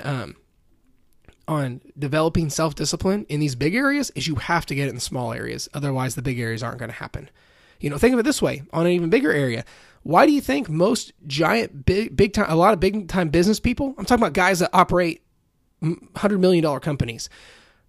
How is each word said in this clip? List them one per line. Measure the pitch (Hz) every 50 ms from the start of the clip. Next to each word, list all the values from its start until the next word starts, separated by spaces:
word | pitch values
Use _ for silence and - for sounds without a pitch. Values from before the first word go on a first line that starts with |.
| -
um, | 139 143 127 107 80 - - _ _ _ _ _ _ _ _ _ _ _ _ _ _ _ _ _ - - _ _ -
on | 156 151 139 127 120 - - - - 143
developing | 143 139 135 156 156 165 160 185 165 147
self-discipline | - - 160 160 143 - 156 147 - 165 - 190 196 208 214 -
in | 151 147
these | 151 147 127
big | 120 139 151 185
areas | 247 277 277 277 285 269 -
is | - - 127 160
you | 151
have | - - - 170 165 - -
to | 151
get | 139 139 135
it | 120
in | 123
small | - - - 135 120 113 117
areas. | - 107 117 113 117 - - -
Otherwise, | 147 143 143 135 131 127 127 -
the | -
big | 123 135 127 120
areas | 120 113 113 110
aren't | 113 117 123 123
gonna | 120 110 117
happen. | - - - - - - - _ _ _ _ _ _ _ _ _ -
You | - 143
know, | 147 139
think | - 240 262
of | 240
it | 220
this | 285 - -
way, | 202 143 127 139 139 -
on | - 160 165
an | 175 180
even | 180 170 165
bigger | 180 - - 151 -
area. | 147 139 127 117 117 - - - - - - _ _ -
Why | - 156 185 254
do | 311
you | 294 277
think | - - 262 285 247 170
most | 151 156 175 208 254 - - - - _ - 160
giant, | 135 143 165 160 196 233 226 - - 143 131
big, | - 180 196 220 220 139
big | 127 202 214 -
time, | 214 202 -
a | 165
lot | 160 175 202 220
of | 170
big | 156 196 196 220 196 165
time | - 185 180 160
business | 143 170 175 202 220 -
people, | - 233 247 - 285 277 262 -
I'm | 202
talking | - 254 233 233
about | 185 143
guys | 185 180 185 196 165
that | 180 -
operate | - 185 175 - 185 180 180 170 - - _ _ _ _ _ _ _ _ _ _ _ _
m-, | - 156 - - - - -
hundred | - - 202 208 190
million | 180 185 185 170 160
dollar | 156 143 127
companies, | - 170 147 135 - 120 113 110 - - - - - - - - - _ _ _ _